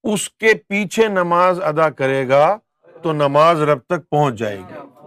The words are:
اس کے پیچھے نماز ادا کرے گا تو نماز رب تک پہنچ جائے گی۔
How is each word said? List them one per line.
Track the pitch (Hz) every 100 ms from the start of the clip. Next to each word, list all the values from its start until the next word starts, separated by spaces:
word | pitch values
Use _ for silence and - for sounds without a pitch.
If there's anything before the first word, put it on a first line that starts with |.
اس | - 208 -
کے | - 220 208 -
پیچھے | 196 202 - 220
نماز | 196 175 170 180 180
ادا | 156 151 160
کرے | 135 135 135 127
گا | 135 156 214 _ _ _ -
تو | 165
نماز | 151 143 143 160 170
رب | 151 147
تک | - 175 -
پہنچ | 147 143 110
جائے | 110 101
گی۔ | 92 95 - _